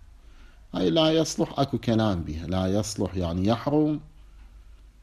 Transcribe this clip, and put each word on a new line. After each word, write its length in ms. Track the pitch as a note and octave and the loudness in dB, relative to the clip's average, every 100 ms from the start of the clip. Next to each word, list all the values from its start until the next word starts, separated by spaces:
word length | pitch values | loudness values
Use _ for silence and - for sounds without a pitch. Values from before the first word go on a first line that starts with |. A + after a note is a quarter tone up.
| - - - - - - - F3+ | -20 -20 -20 -20 -20 -20 -10 -2
أي 140 | F#3 | 2
لا 220 | E3 D#3+ | 4 4
يصلح، 480 | D#3+ D#3 - D#3+ - | 4 0 -2 -2 0
أكو 180 | C#3 A#2+ | -2 0
كلام 460 | - A2 A2 F2+ | 0 2 2 0
بها، 240 | D#2 D#2+ D#2+ | -4 -8 -4
لا 200 | F#2 F#2 | -2 0
يصلح 480 | G2+ A2 - F#2+ F#2+ | 0 -2 -4 -4 -2
يعني 320 | E2+ F2 G2 | -4 0 0
يحرم، 520 | A#2 - D3 D3+ D3 - - - - - - - - - - | 0 0 2 2 -2 -8 -20 -20 -20 -20 -20 -20 -20 -20 -20